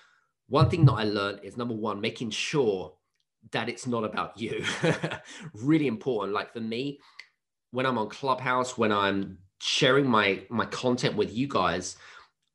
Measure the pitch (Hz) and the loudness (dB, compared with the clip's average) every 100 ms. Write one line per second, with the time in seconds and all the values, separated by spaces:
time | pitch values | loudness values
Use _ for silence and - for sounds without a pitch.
0 | _ _ _ _ - 135 - - 147 107 | _ _ _ _ -2 2 4 6 6 6
1 | 110 104 101 101 98 107 120 110 107 101 | 0 0 -2 -4 -10 -8 -6 -4 -4 -2
2 | 110 117 120 - - 151 120 95 90 - | -4 -4 -6 -6 -2 0 2 0 -4 -14
3 | _ _ _ _ 110 127 117 - 127 117 | _ _ _ _ -8 -6 -4 -6 -4 -2
4 | 110 101 87 - 113 - - - 165 - | -2 -4 -6 -6 -8 -6 -4 0 0 0
5 | 156 - - - 165 104 127 160 139 113 | -2 -8 -12 -18 -16 -6 2 2 2 -2
6 | - 117 98 101 98 120 113 113 139 143 | -2 -2 0 -2 -4 -6 -6 -4 -6 -10
7 | _ - - _ _ _ _ 120 131 120 | _ -20 -20 _ _ _ _ -2 0 0
8 | 101 - 139 127 127 127 123 - 110 104 | -2 -4 -2 0 0 0 0 0 2 4
9 | 98 98 98 - - - - - 135 135 | 2 2 -2 -8 -20 -10 -2 2 4 6
10 | 139 113 101 95 - 117 101 - 127 123 | 4 4 4 2 -2 -4 -2 -2 0 0
11 | 131 98 95 104 139 - 90 87 87 - | 0 0 -2 -2 -2 0 0 -2 -4 -12
12 | - - - _ _ | -18 -20 -20 _ _